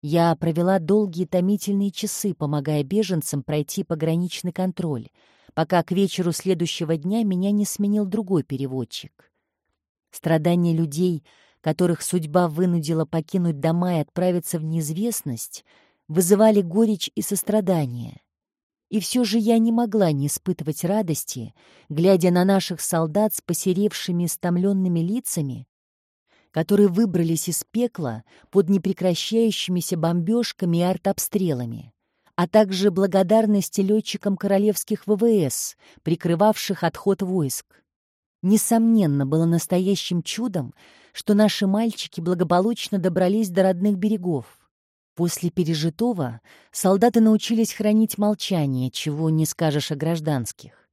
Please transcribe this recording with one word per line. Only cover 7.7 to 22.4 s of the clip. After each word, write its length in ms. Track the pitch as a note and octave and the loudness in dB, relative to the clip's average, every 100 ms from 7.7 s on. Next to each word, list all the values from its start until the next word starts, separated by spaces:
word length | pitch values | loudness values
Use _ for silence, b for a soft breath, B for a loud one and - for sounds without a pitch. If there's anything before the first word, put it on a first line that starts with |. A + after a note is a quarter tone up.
| - G3+ G#3 G3 | -2 0 0 0
другой 380 | G#3+ F#3+ F#3 | -4 -2 -2
переводчик. 880 | C3 C3 C3+ C3 A#2 - - _ _ _ _ _ _ _ _ _ _ | -2 -6 -6 -6 -8 -12 -16 _ _ _ _ _ _ _ _ _ _
Страдания 600 | - D#3+ D#3+ D#3 F3 F3 | -8 0 2 2 2 2
людей, 500 | D#3+ E3 C#3+ F#3 D#3+ b b b b | 2 0 0 -2 -2 b b b b
которых 400 | - D#3 F3 E3 | -4 0 2 0
судьба 480 | - F3+ D#3 E3 F3 | -2 -4 0 2 2
вынудила 560 | D3+ F3+ E3+ D3+ D#3+ D#3 | 0 0 0 0 -2 -2
покинуть 560 | E3 D#3 F#3+ E3+ C#3+ | -4 -4 -2 -2 0
дома 380 | D#3+ E3+ F3+ E3+ | 0 0 0 -2
и 20 | |
отправиться 580 | C#3+ - F3+ F3 - E3 | -2 -2 0 0 -4 -6
в 60 | D#3 | -4
неизвестность, 1000 | E3 D3+ D#3+ A#3 A3 D3 A#2 - - b b b b _ | -4 -4 -4 -4 -4 -6 -8 -10 -16 b b b b _
вызывали 500 | D#3 F3 G3+ A3 G#3 | 0 4 6 6 4
горечь 500 | F3 F3+ A3+ G3+ - - | 2 2 2 2 -4 -8
и 60 | |
сострадание. 1000 | - G3+ - G#3+ F#3+ F3 C#3 A#2+ A#2 - _ _ _ _ _ _ _ | -6 -6 0 0 2 0 0 -6 -12 -14 _ _ _ _ _ _ _
И 100 | G#3 | -4
всё 240 | F3 B3 | -2 -2
же 160 | A#3 A3 | 0 2
я 180 | G#3+ A3+ | 4 4
не 140 | A3+ | 4
могла 400 | A3+ A#3 G#3+ F3+ | 2 0 2 2
не 160 | D3 C#3+ | 2 -2
испытывать 560 | - - F3 D#3 D3+ | -4 -4 -4 -4 -4
радости, 720 | F3 G#3 F#3 D3+ - C3+ A2 b b b b | -2 -2 -2 -4 -6 -10 -12 b b b b
глядя 420 | D3 F3+ F#3+ F3+ | 2 4 6 6
на 140 | F3+ | 4